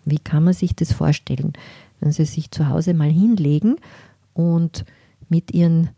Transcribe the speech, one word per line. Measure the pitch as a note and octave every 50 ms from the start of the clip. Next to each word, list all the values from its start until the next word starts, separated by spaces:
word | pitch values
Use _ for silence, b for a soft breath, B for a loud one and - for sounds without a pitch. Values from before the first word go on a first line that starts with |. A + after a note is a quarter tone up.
| -
Wie | D3 D3+ D3+
kann | - - D3+ D3+ E3
man | F3+ F3+
sich | - F#3 F3+ -
das | - E3 - -
vorstellen? | - D#3 D3+ D3 - _ - C3+ C3+ C#3+ D#3 - B B B B B B B B -
Wenn | - D3
Sie | D3+ - D#3
sich | D3+ - D#3+ D3+ -
zu | - - D3+ C#3
Hause | - E3 E3 F3+ F3
mal | D#3+ D3 D3+
hinlegen | D#3 F3 G3+ A#3 A3+ F#3+ D3 C#3+ D3 D3 - A3 C#4+ B B B B B B B B B B _ -
und | E3+ E3+ E3+ E3+ E3 E3+ D#3+ - - - b b b b b b b b
mit | - E3 E3+ - - -
Ihren | F3 E3+ E3 E3 E3 E3+ - b